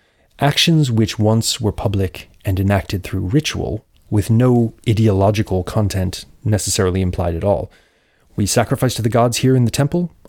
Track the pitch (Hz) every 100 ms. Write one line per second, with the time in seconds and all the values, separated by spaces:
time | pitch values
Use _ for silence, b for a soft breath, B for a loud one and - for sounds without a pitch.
0 | _ _ _ - 143 - 170 160 135 113
1 | 107 - 107 113 - - 107 - 107 98
2 | 92 - - _ - 92 98 98 - 98
3 | - 95 92 143 - - - 107 _ _
4 | - 107 - 113 127 120 113 - - 104
5 | 110 95 98 104 - 92 - 110 101 95
6 | 90 - - - 110 107 - - 92 92
7 | 92 92 85 82 98 82 - b b b
8 | b b b - 101 123 110 135 131 -
9 | 110 120 120 - 131 131 117 - 139 175
10 | 175 _